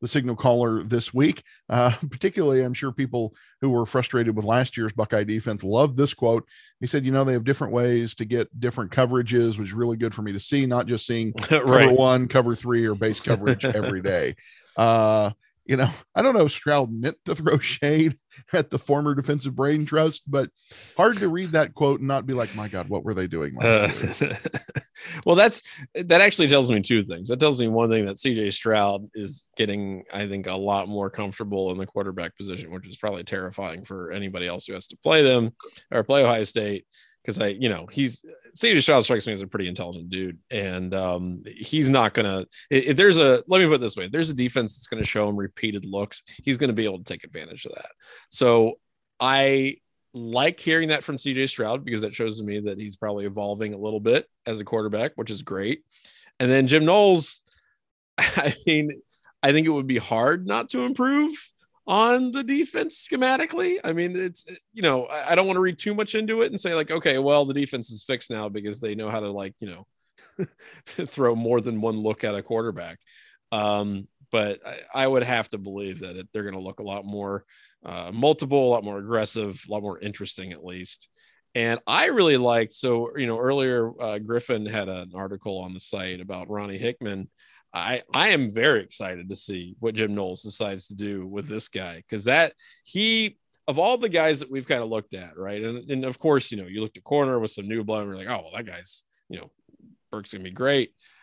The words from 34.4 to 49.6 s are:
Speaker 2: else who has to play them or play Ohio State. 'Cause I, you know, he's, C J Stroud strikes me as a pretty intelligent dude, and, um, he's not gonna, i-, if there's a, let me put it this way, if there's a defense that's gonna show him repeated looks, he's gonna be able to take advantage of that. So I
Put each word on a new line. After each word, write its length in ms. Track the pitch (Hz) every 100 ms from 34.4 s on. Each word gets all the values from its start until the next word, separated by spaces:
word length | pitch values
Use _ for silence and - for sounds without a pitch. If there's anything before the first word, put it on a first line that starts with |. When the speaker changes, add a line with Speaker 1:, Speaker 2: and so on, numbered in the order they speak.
| 87
Speaker 2:
else 200 | 87 -
who 60 |
has 120 | 92 -
to 100 | -
play 260 | - 160
them 260 | 143 127 113 - - - _
or 120 | 127
play 200 | 104 139
Ohio 200 | 123 117
State. 420 | 107 - 104 101 - _ _ _ -
'Cause 140 | 98
I, 80 | 104
you 220 | 98 127
know, 180 | 90 82
he's, 320 | - 135 - - - -
C 180 | - 233
J 80 | 185
Stroud 240 | 135 139
strikes 220 | 107 117 113
me 80 |
as 80 | 104
a 60 | 95
pretty 200 | 107 92
intelligent 440 | 90 87 90 87
dude, 260 | 92 92 82 _
and, 420 | 117 98 92 92
um, 480 | 95 92 90 90 90 - -
he's 320 | - 160 135
not 240 | 135 113
gonna, 320 | - 104 95 92 - -
i-, 40 | 135
if 200 | 131 139
there's 220 | 202 165
a, 260 | 143 123 113
let 120 | 185
me 60 | 175
put 80 |
it 80 | 147
this 140 | 117 -
way, 80 | 92
if 60 |
there's 180 | 143 160
a 40 | 135
defense 400 | 123 131 113 -
that's 100 | -
gonna 180 | 110
show 240 | 107 107 104
him 80 | 104
repeated 500 | 98 - 110 101 95
looks, 360 | 98 101 - - -
he's 140 | - 127
gonna 140 | 139
be 140 | 110 107
able 140 | 95
to 40 |
take 200 | 95 85
advantage 420 | 85 82 78 90 -
of 80 |
that. 160 | - - _ - - _
So 440 | - 127 117 113 - _ _ _ _
I 580 | 127 135 135 135